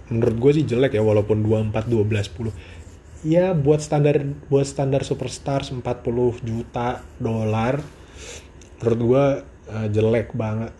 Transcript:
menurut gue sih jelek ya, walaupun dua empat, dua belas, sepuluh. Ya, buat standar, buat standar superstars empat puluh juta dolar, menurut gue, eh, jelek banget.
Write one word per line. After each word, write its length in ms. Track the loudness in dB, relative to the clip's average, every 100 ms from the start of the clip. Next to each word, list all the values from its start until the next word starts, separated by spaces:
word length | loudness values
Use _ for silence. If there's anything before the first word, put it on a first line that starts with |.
| -4
menurut 260 | 0 0 2
gue 100 | 4 4
sih 40 | 2
jelek 320 | 2 2 2
ya, 80 | 4
walaupun 400 | 4 4 2 2
dua 160 | 2
empat, 240 | 0 -2 0
dua 160 | 2
belas, 240 | 2 0 -2
sepuluh. 280 | -6 -8 -10 -14 -20 -20 -20 -20 -8
Ya, 320 | 0 2 2
buat 280 | 2 2 2
standar, 400 | 0 2 2 2 0 -8 0
buat 160 | 0 0
standar 400 | -2 -2 0 -2
superstars 680 | -6 -8 -8 -4 -4 -4
empat 320 | -6 -6 -6 -4
puluh 320 | 0 0 -2
juta 600 | -4 -6 -6 -6 -4 -6 -10 -8
dolar, 640 | -4 -2 -2 0 0 -2 -6 -16 -20 -20 -18 -18 -20 -20 -20 -4
menurut 200 | 0 2
gue, 240 | 4 4 4 2 -6 -18 -12
eh, 140 | -6 -2
jelek 480 | 2 2 2 0 -4
banget. 320 | -4 -4 -6